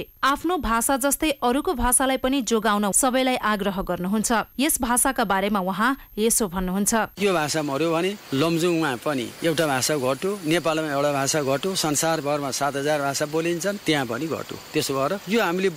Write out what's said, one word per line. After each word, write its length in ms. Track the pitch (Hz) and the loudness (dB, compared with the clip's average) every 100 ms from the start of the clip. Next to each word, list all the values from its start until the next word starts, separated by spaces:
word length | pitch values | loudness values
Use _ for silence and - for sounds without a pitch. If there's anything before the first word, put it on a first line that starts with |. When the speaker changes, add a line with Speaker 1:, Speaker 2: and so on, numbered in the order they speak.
| - - | -2 -2
Speaker 1:
आफ्नो 340 | 262 277 330 359 | 0 0 0 -2
भाषा 380 | 220 226 233 277 | 0 0 2 2
जस्तै 320 | 277 - 311 277 | 2 0 0 0
अरूको 340 | 247 262 381 | 0 0 0
भाषालाई 440 | 262 240 277 269 262 | 0 2 2 2 2
पनि 240 | 262 277 | 2 0
जोगाउन 500 | 220 226 220 208 208 | 0 0 2 2 2
सबैलाई 440 | - 262 254 262 254 | 2 2 2 2 2
आग्रह 400 | 214 208 202 190 | 0 0 0 -2
गर्नुहुन्छ। 520 | 185 175 180 220 202 226 - - | -4 -4 -2 0 0 0 -2 0
यस 220 | 294 - | 0 0
भाषाका 420 | 247 247 269 262 | 0 0 0 0
बारेमा 360 | 220 196 196 208 | 2 2 2 0
उहाँ 360 | 185 190 233 269 - - | -2 0 0 0 -6 -2
यसो 280 | 226 220 208 | 0 2 0
भन्नुहुन्छ। 460 | 185 185 190 208 226 202 - | -2 -2 0 0 0 0 0
Speaker 2:
यो 160 | 202 | 0
भाषा 300 | 175 151 160 | 2 0 -2
मर्यो 280 | 147 135 165 160 | -2 0 0 2
भने 160 | 180 208 - | 0 -4 -4
लमजुङमा 580 | 135 165 165 180 165 156 120 151 | 0 2 2 2 2 0 -2 -2
पनि 200 | 139 107 - 165 | -2 -4 -4 -2
एउटा 180 | 156 160 | 2 2
भाषा 280 | 131 120 151 | 2 0 0
घट्यो, 360 | 127 135 190 202 | 0 0 -2 -4
नेपालमा 480 | 156 170 165 156 156 | 0 0 2 0 0
एउटा 200 | 139 147 | 0 2
भाषा 280 | 143 135 156 | 2 0 0
घट्यो, 340 | 135 139 190 190 | 0 0 0 -2
संसारभरमा 760 | 156 147 165 160 139 147 139 | 0 0 0 0 0 -2 -2
सात 240 | - 143 139 | -2 -2 0
हजार 240 | 143 151 139 | 0 0 0
भाषा 180 | 135 151 | -2 -2
बोलिन्छन्, 480 | 160 165 175 180 202 - | 0 0 0 -2 -4 0
त्यहाँ 180 | 151 123 | 0 0
पनि 220 | 120 160 | -4 -4
घट्यो। 300 | 117 - - - | -6 -6 -12 -6
त्यसो 180 | 151 143 | -4 -2
भएर 280 | 135 139 196 - | 0 0 -2 -2
यो 80 | 226 | 0
हामीले 300 | 185 180 190 | 0 0 0